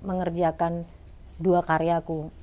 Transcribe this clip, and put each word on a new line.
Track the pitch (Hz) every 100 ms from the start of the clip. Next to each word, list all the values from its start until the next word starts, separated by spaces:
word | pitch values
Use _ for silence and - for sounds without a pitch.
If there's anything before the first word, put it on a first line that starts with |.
| 190
mengerjakan | 185 175 170 170 160 170 170 170 - - - - -
dua | 170 175 165
karyaku | 160 165 170 165 160 156 -